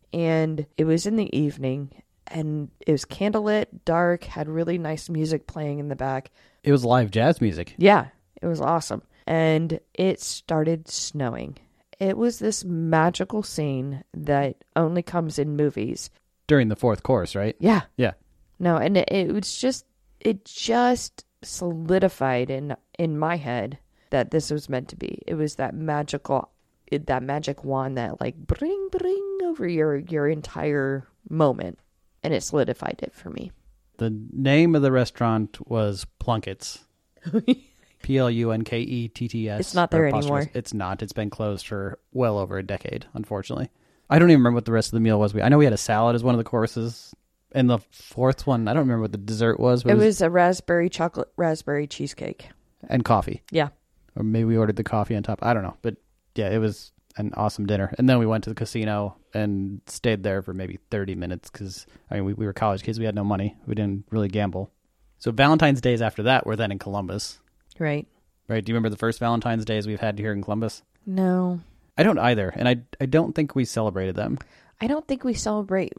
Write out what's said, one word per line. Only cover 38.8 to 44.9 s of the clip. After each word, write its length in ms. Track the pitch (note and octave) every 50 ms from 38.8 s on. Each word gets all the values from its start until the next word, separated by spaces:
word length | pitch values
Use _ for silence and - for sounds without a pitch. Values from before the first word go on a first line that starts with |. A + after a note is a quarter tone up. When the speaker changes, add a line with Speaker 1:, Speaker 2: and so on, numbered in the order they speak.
Speaker 2:
E 280 | B2 - B2+ A#2+ A#2 A2
T 180 | - - A#2+
T 220 | A2+ - A2+ A2 G#2+
S, 120 | G#2 G#2
Speaker 1:
It's 140 | F#3+ - -
not 180 | F3+ F3 -
Speaker 2:
or 60 | - D#3+
Speaker 1:
there 80 | D#3+
Speaker 2:
apostrophe 200 | C#3+ A#2+ G#2+ D3
Speaker 1:
anymore. 140 | C#3+ C#3+ C#3+
Speaker 2:
S. 60 | D3 D3 -
It's 180 | B2+ A#2 - -
not. 280 | G#2 F#2 F#2 G2 -
It's 100 | A2 G2
been 180 | - A2+ G#2+ G2+
closed 360 | - - A2 G#2 G2+ F#2+ -
for 320 | - A2 G2 G2 G2 F#2+ - _ _
well 260 | - B2+ B2 A2+ G#2 G2+
over 180 | F#2+ F#2 G2
a 60 | F#2+
decade, 440 | F#2+ F#2+ G2 - - - - A2 - -
unfortunately. 580 | - - G#2+ - G#2 F#2+ - - - - B2+ - _ _ _ _ _ _ _ -
I 100 | C#3+ D#3+
don't 100 | E3+ F3
even 100 | D#3+ C#3
remember 140 | A#2+ A#2+ A#2+
what 80 | A#2+ A2+
the 60 | A#2
rest 160 | A2+ A2 -
of 40 | -